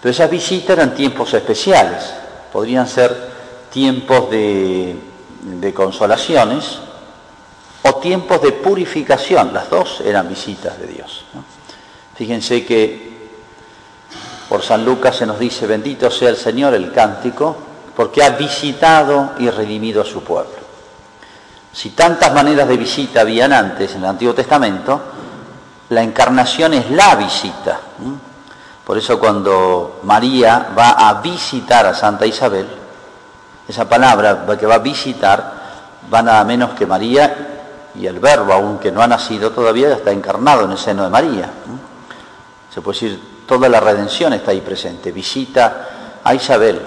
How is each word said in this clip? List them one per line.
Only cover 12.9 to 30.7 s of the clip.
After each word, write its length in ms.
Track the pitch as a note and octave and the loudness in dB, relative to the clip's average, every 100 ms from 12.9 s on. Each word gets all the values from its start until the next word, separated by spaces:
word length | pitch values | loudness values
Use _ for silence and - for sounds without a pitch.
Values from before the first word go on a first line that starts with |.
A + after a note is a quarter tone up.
| - - - - - - - - - - - - - - - - | -2 -16 -20 -20 -20 -20 -20 -20 -20 -20 -20 -20 -20 -18 -18 -6
por 140 | G2+ | -4
San 200 | - A2 | 0 0
Lucas 340 | A2+ B2+ B2+ - | 2 2 0 0
se 100 | A2+ | -6
nos 100 | G#2 | -2
dice, 300 | A#2+ - A2 | -4 -4 -2
"Bendito 420 | G#2+ A2+ C#3 B2 | -2 -4 -2 -2
sea 200 | - B2 | 2 0
el 80 | A2+ | 0
Señor", 360 | - A2+ C#3 | -2 0 0
el 180 | A2+ F2+ | 0 0
cántico, 640 | - A2 G2 A#2+ B2 D3+ D3+ - - - - | 2 2 0 -8 -4 -4 -4 -16 -20 -18 -4
"porque 280 | A2+ - | -2 2
ha 80 | C#3+ | 2
visitado 1000 | B2+ D3 - D3 C3 E3 D#3+ C#3+ C#3+ C#3 - | 2 -6 -4 -6 0 4 4 4 0 0 -2
y 100 | A#2+ | -4
redimido 500 | G#2 G#2+ G#2+ A2 G#2+ | -2 -6 -6 -4 -2
a 40 | G2 | -4
su 180 | G2 | -6
pueblo". 340 | E2 E2 - - - - - - - - - - - - _ | -6 -6 -6 -12 -20 -20 -20 -20 -20 -20 -20 -20 -20 -20 _
Si 200 | - - | -14 -12
tantas 420 | - E3+ E3+ D#3+ | 2 2 4 2
maneras 340 | C#3+ C#3+ D3 C3+ | 4 2 4 2
de 100 | B2+ | 2
visita 440 | A2+ - C3+ A#2+ | 0 -6 -2 2
habían 320 | A2 A2+ C3 | 2 4 4
antes 400 | C3 G2 F2 G2 | 4 2 -4 -6
en 60 | G2 | -4
el 100 | F#2 | -6
Antiguo 240 | F#2+ A#2+ | -2 -2
Testamento, 680 | A#2 B2+ D3 A#2+ F#2+ F2 C#3+ - - - - - - - - - | -2 0 2 2 -4 -4 -4 -4 -16 -18 -18 -20 -20 -20 -20 -2
la 120 | A#2 | 0
encarnación 720 | A2+ - A#2+ B2+ B2+ - D#3+ | 0 2 2 4 2 2 2
es 160 | D3 A2 | 2 0
la 240 | D3+ G3 | 4 6
visita, 680 | D3+ G3+ - G3 - - F2+ - - | 4 0 -4 -8 -8 -6 -8 -10 -14
¿m? 180 | B2 C#3 - - - - - - | -12 -12 -16 -20 -20 -20 -20 -20
Por 140 | - G2 | -6 -4
eso 220 | G#2+ A#2 | 0 2
cuando 800 | A2+ G2+ G2 F#2+ F#2 F2+ E2+ - | 2 2 2 2 4 0 -2 -10
María 720 | F#2+ G#2+ B2 C3 A2+ A#2 - | 2 2 4 4 4 4 0